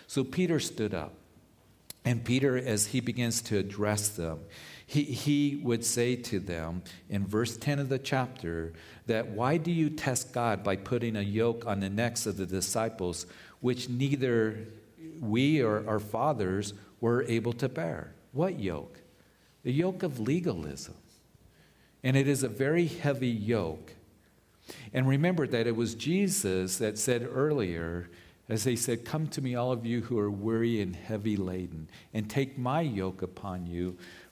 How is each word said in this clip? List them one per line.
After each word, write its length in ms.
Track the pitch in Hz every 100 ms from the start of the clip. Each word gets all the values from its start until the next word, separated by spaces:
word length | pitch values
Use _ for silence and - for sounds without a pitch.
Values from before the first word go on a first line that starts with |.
| -
So 160 | 139
Peter 360 | 131 - 180 156
stood 360 | - - 110 92
up. 180 | 73 - - - - _ - - - - 127
And 180 | 120
Peter, 340 | 120 127 139 127
as 300 | 127 107 -
he 140 | 131
begins 400 | 120 120 120 113
to 140 | - 104
address 500 | 95 98 104 104 104
them, 320 | - 82 76 - - - - -
he, 180 | 147
he 560 | 147 120 147 147 143 143
would 240 | 123 117 117
say 300 | 120 120 123
to 240 | - 98
them 420 | 95 85 80 87 - - -
in 180 | 98 98
verse 300 | 107 117 -
ten 200 | - 143
of 120 | 135
the 100 | 131
chapter 760 | - 135 123 123 85 82 82 82 - - -
that, 240 | 110 113
"Why 280 | 104 123 165
do 120 | 165
you 200 | 165 151
test 420 | 151 135 120 -
God 320 | 123 117 98
by 140 | 101 95
putting 380 | - 123 117 107
a 60 |
yoke 460 | 101 104 117 117 113
on 140 | 101
the 80 | 98
necks 360 | 101 117 117 110
of 120 | 90
the 80 | 90
disciples, 800 | 92 90 113 113 113 90 85 - - - -
which 300 | 123 123 131
neither 760 | 123 135 139 127 117 110 107 104 - - - - -
we 420 | 113 110 139 156
or 260 | 113 107 107
our 120 | 107
fathers 760 | 104 113 143 123 92 95 104 101 - -
were 220 | 117 120
able 300 | 120 113 113
to 160 | 117 131
bear?" 440 | - 85 - - - -
What 280 | 131 185 156
yoke? 420 | 98 78 - - - - - _ _ _
The 100 | 120
yoke 280 | 135 185 190
of 200 | 180 127
legalism. 760 | 110 165 175 90 73 71 - 82 - - _ _ - - - _ _ _
And 140 | 123 135
it 120 | 135
is 140 | 135
a 80 | 127
very 380 | 107 135 165 170
heavy 420 | - 143 131 123
yoke. 640 | 113 104 117 82 78 - - - _ _ _ _ _ - - 113
And 140 | 131 131
remember 380 | 139 170 175 135
that 220 | 120 113
it 80 | 113
was 180 | 113
Jesus 840 | 113 127 185 196 - 98 92 92 -
that 200 | 110 107
said 320 | - 120 123
earlier, 800 | 131 151 143 95 82 82 87 87 - - - -
as 160 | 110
they 120 | 123 117
said, 300 | 120 117 -
"Come 220 | 156 156
to 140 | -
me, 100 | 131
all 180 | 123 127
of 140 | 123 117
you 160 | 120
who 160 | 113 117
are 140 | 104
weary 500 | 98 107 113 117 113
and 140 | 95 87
heavy 420 | - 107 107 101
laden, 500 | 92 92 90 80 78 - -
and 160 | 110 107
take 300 | 139 139 131
my 240 | 123 147
yoke 400 | 160 101 95 92
upon 460 | 90 - 101 90 87
you, 280 | 87 90 90 - - -